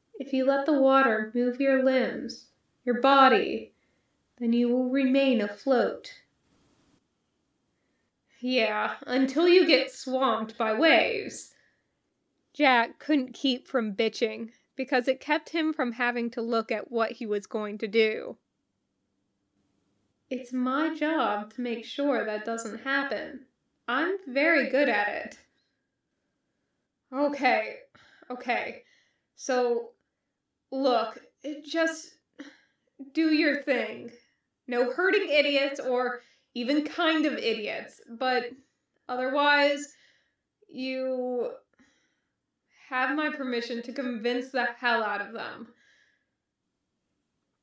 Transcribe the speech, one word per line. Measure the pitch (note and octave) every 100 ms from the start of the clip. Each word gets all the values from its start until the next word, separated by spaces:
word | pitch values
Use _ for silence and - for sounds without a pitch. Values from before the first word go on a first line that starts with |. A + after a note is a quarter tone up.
| _ G#4
if | B3+
you | C4
let | C4 C#4 C#4
the | C#4+
water | C4+ C4+ C4 A3 A3
move | A#3+ B3 A#3+
your | C#4 C4
limbs, | C4 C4 G#3+ - - - - _ _ _
your | B3 A#3+
body, | C4+ C#4 C4 G#3+ - A3 A3 _ _ _ _ _ _ _
then | A#3+
you | A#3+ A#3+
will | B3 B3+
remain | C4+ C4 C4+ C4+ A3+
afloat." | G3+ - C#4 A#3+ G3 - - - _ _ _ _ _ _ _ _ _ _ _ _ _ _ _ _ _ _ _ _ _ _
"Yeah, | B3 B3+ G#3+ G#3+ G#3+ - -
until | B3+ C4 C#4+ F4+
you | F4+ E4+
get | C4+ -
swamped | - C4 B3+ C4 A3 A3 -
by | A3
waves." | A3 D#4+ B3 - - - - - _ _ _ _ _ _ _ _ _ _
Jack | - D4 A#3+ A#3 -
couldn't | - D4+ B3+
keep | - C4+ B3 -
from | C4 A3 G3
bitching, | A3 G#3+ A3 A3 A3+ - _ -
because | B3+ B3+ A#3+
it | C4
kept | - D#4 D#4+
him | E4 D#4
from | D#4 B3
having | A#3 B3 A#3+ A#3
to | A#3
look | A#3 A3+ A3
at | G#3+ -
what | A#3 A3
he | - A3+
was | G#3 G3+
going | A3 G#3 G#3
to | G#3+
do. | A3 A3 A3 - - _ _ _ _ _ _ _ _ _ _ _ _ _ _ _ _ _ _ _
"It's | B3+ -
my | B3+ B3+ C#4 D#4+
job | D#4 D4+ D#4+ A3 G#3 G#3+
to | -
make | A#3+ A3+
sure | - - C#4+ A#3+
that | G#3+ G#3+
doesn't | A3 A3+ A3+ A3+
happen. | C4+ C#4 C#4 - - - - _ _ _ -
I'm | B3+ E4+ G4 C#4
very | B3+ D#4 D#4+ A3
good | C4 C#4
at | G#3 G#3
it." | - - - _ _ _ _ _ _ _ _ _ _ _ _ _ _ _ _ _
"Okay, | C4 C#4+ C#4+ C4 A3 G#3+ - - _ - _ -
okay. | B3 A#3+ A3 - - _ _ _ _ _ _
So, | - B3+ B3 A#3 A#3 _ _ _ _ _ _ _ _
look, | C4 C4+ A#3 A3 - - _ C#4+ D4+
just | D4+ D#4+ E4 D#4 - _ _ - C#4+ - _ _ _ _ C4+
do | D#4+ D#4+
your | D4+ D#4 C4+
thing. | - B3 G#3+ A#2+ - - _ _ _ _ -
No | B3 B3
hurting | B3 F#4 G#4 F4+
idiots | D4 C#4+ C#4 C#4 C#4+
or | C4 B3 B3 B3 - _ _
even | A#3+ A#3+ D4
kind | D4 - E4 D#4+ D4+
of |
idiots, | A3+ - A3 G#3 - - - -
but | A#3 C4 B3 A#3+ B3+ _ _ _ _ -
otherwise, | B3+ B3+ C#4+ D4 C#4+ C#4+ C#4+ C#4+ - _ _ _ _ _ _ _
you | - C4 C4 C4 C4 B3 B3 A3 - _ _ _ _ _ _ _ _ _ _ _ _ -
have | B3+ C4 D4
my | D4+
permission | D4 B3+ A#3+ A#3 A#3
to | A#3+
convince | A#3+ B3 A#3 A#3 B3+ C4
the | B3+
hell | A#3+ A#3+ B3 A3+
out | G#3+ G3+
of | G3+
them." | A3+ A#2 - A3+ _ _ _ _ _ _ _ _ _ _ _ _ _ _ _ _ _ _ _